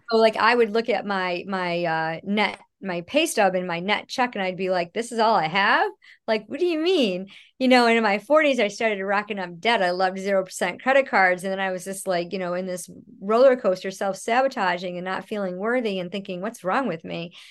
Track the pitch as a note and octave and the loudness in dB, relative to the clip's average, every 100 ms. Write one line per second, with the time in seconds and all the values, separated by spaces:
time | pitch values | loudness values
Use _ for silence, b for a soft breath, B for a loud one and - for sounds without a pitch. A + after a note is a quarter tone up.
0 | - A3+ A3 G#3+ G#3+ A#3+ A3 A3 A#3 G#3+ | 0 4 4 4 4 4 2 0 0 -2
1 | G#3 G3 F#3 F3 F3+ G3 F3+ E3+ E3+ D#3+ | -2 -2 -2 -4 -4 -4 -2 -2 0 -2
2 | D#3+ E3 F#3+ G#3 G#3 - _ _ F#3+ F3 | -2 -4 -4 0 0 -4 _ _ -8 -8
3 | E3+ C#4+ D#4+ - G3 F#3 F3+ E3+ F#3 G#3 | -2 0 0 2 2 2 -2 -4 -2 -2
4 | - - B3 A3 F#3 F3+ F#3 F#3 F3 G#3 | -2 -4 -2 -2 -6 -4 -2 -2 -2 -6
5 | A#3 A#3 A3 G3+ D#3+ F#3+ G3+ C#4+ G4+ - | -4 0 4 4 2 2 2 2 0 -4
6 | B B - A3 G#3+ C#4+ F4 D#4 E4 F#4 | B B -2 -2 -2 -2 0 0 2 2
7 | A3 F3+ F#3+ B B - B3+ B3+ A#3 A#3 | 2 -2 -8 B B -2 4 6 6 4
8 | G#3+ G#3 - D4+ D4+ B3 G#3 G3+ A3+ G3+ | 2 0 2 4 4 2 0 0 -2 -2
9 | F#3+ G3+ G3+ G#3 F3 E3+ A3 A#3 F3+ F3+ | -2 -2 -2 -6 -8 -4 0 2 2 2
10 | F#3 F#3+ F#3+ G3 F#3 - F#3 - B3+ C4+ | 0 -2 -2 -2 -2 -4 -4 -2 2 2
11 | C4 A3 F#3 F3+ F#3+ F#3+ F#3+ F#3 F#3+ G3 | 4 4 4 2 -2 -4 -4 -6 -8 -8
12 | - F3 F3 F#3+ F3+ F3+ F#3 F3+ - - | -4 -2 -2 -6 -4 -4 -6 -8 -12 -18
13 | - - G3 A3+ C4+ B3+ G3 F#3 F#3+ F#3+ | -20 -10 0 6 6 6 2 0 -4 -4
14 | G3 F#3+ - A#3+ C4+ B3+ F#3 F3 F#3 F3+ | -4 -4 -2 0 0 0 -2 -2 -4 -8
15 | F#3 F#3 F#3+ G#3+ F#3+ F3+ G#3+ B3+ A3+ F#3+ | -6 -8 -6 -6 -6 -4 -2 -2 -2 -4
16 | F3 G3+ G3 F3+ G3+ A#3+ F3 A3+ B3 E3 | -6 -8 -8 -8 -8 -8 -4 -2 -2 -6
17 | F3+ E3+ E3+ B B | -8 -10 -10 B B